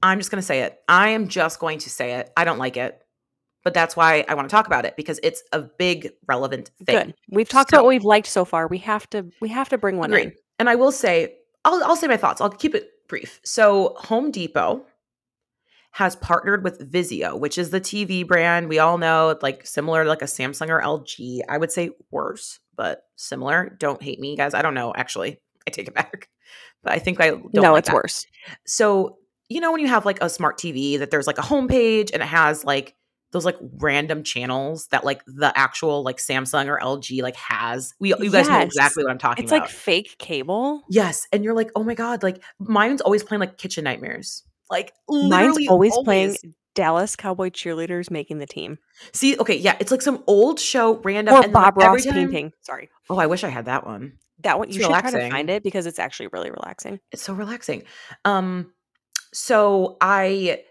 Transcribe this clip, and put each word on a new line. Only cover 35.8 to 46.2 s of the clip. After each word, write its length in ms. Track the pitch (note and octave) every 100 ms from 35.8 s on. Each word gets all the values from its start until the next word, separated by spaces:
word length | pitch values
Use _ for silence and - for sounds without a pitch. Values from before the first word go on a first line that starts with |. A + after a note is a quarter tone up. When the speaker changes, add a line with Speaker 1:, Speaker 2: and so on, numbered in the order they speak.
| D#3+ D3
Speaker 1:
like, 160 | C3 C3
Samsung 480 | - C3+ C3 D3 C#3
or 120 | D3
L 160 | B2+ C#3
G, 240 | C3 B2+
like, 140 | B2+ B2+
has. 580 | - A2 A#2 A#2+ C3 -
We, 100 | G3 F#3
you 120 | G#3
guys 180 | F#3+ C#4+
know 80 | C4
Speaker 2:
Yes. 60 | E3
Speaker 1:
exactly 380 | D3 C#3+ D#3+
what 60 | C#3
I'm 60 | B2+
talking 260 | B2+ A#2+
Speaker 2:
It's 80 | A#2
like 100 | D3+
Speaker 1:
about. 80 | -
Speaker 2:
fake 460 | - - F3 G#3 -
cable. 640 | - D#3 C3+ G3 C4 D4 _
Speaker 1:
Yes. 360 | G3 F#3+ D#3+ -
And 100 | G#3
you're 100 | G#3
like, 160 | A3+ A3+ G#3+
"Oh 60 |
my 120 | A3
God." 280 | A3+ A#3 A#3
Like, 200 | F#3+ F#3 - _
mine's 420 | G3 G#3+ G#3+ C4+
always 220 | - G#3
playing, 180 | G#3 G#3+
like, 160 | F#3+ -
Kitchen 280 | F#3 F3
Nightmares. 580 | D3 B2 - - - - _ _ _
Like, 220 | F3+ - _ -
Speaker 2:
Mine's 220 | D4 F#3+
Speaker 1:
literally 380 | F3+ A#3 D#4 D4
Speaker 2:
always 240 | F#3 G3+
Speaker 1:
always. 100 | A3
Speaker 2:
playing 500 | C4 F#3+